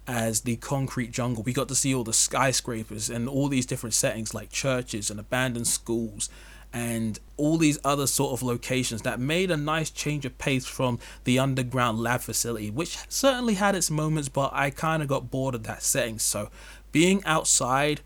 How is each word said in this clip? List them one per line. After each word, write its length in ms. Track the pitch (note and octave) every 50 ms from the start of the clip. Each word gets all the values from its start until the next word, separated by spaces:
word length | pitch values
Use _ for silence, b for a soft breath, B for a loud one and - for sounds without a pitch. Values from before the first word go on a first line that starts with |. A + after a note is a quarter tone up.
| -
as 360 | - B2 A#2+ A2+ A2+ A2+ A2 -
the 140 | B2 A#2
concrete 540 | A2+ - - C#3+ C#3 C3+ B2 - B2+ B2 A2+
jungle. 320 | A#2+ - A#2+ B2 B2 A2+ G#2
We 120 | B2 B2
got 140 | C#3 C3 A#2
to 60 | C3+
see 200 | - - C#3 C3
all 100 | C3 A#2
the 80 | A2 A2
skyscrapers 960 | - - - - C3 C3 C3+ B2+ - - - A#2+ A2+ A2 - A2 A2 A2 A#2
and 180 | A#2+ A#2+ A#2
all 220 | C3 C#3+ C3+ C#3 C#3
these 160 | C#3 C3 B2
different 300 | - C3+ B2 - A#2 A2
settings 400 | - - C3+ G#2 A2 A2+ - -
like 160 | G#2+ G#2 -
churches 600 | - - - C3+ C3 B2+ B2 - - G#2+ G#2 -
and 80 | G#2+ G#2+
abandoned 480 | G2+ - - B2 C3 C3 A#2+ A#2 A#2
schools 640 | - - - - - A#2 A#2 A#2 A2 G2+ G2+ - - B B B B B B B B
and 480 | - A#2+ A#2+ A#2 A#2 A2+ A2+ A2 G#2 - - - - -
all 180 | D3 D3 D#3+
these 220 | E3 E3 D3+ C#3+ D3 -
other 240 | C#3 C#3+ C#3+ C#3
sort 280 | B2 - - C3+ C3+ C3+
of 80 | A#2 B2+
locations 580 | B2 A#2+ A#2+ - - C3 B2+ B2+ - A#2 G#2+
that 180 | - B2+ A2 A2
made 320 | B2 C#3 D#3+ F3+ F#3+ F#3
a 60 | E3+
nice 320 | D3+ D3 D3+ D#3 E3 D#3 -
change 380 | - - - D3 D3 D3 C3
of 100 | B2+ -
pace 300 | - - D3+ C#3 C3 B2+
from 320 | - - - C3+ B2+ A#2+ A#2 B B B B -
the 140 | C3 B2 B2+
underground 600 | C3 C3+ C3 C3 C3 B2 A#2 B2+ B2 A#2+ A2 A2+
lab 220 | A#2 A#2 B2 B2
facility, 500 | - - A2 - - A#2+ A#2 A2 G#2+ G#2+
which 280 | G#2 C3 F3 - - - - -
certainly 460 | - - - C#4 C4 B3 B3 A#3 G#3+
had 200 | F#3 G#3 G3+ G3
its 160 | F#3 D#3 -
moments, 380 | D3+ D3+ D#3 D#3 D#3 D#3 C#3+ C3+
but 220 | - C#3+ C3+ B2 -
I 160 | C#3 C#3 C#3+
kinda 380 | C#3 - - D#3+ D#3+ D#3+ D3+
got 240 | C#3 C#3+ C3 B2+ A#2
bored 240 | - C3+ C3 C3+ B2+
of 80 | A#2 A2
that 200 | A2+ G#2+ - -
setting. 360 | - - C#3 A#2+ A#2 A2+ G#2+
So 320 | - - - G#2 G#2 - B B B B B B B - -
being 320 | C#3+ E3 F3+ F#3+ G3 -
outside, 800 | D#3+ D#3 D#3+ - - - - C3+ A#2+ B2+ C3+ D3 D3+ D3+ C#3+ -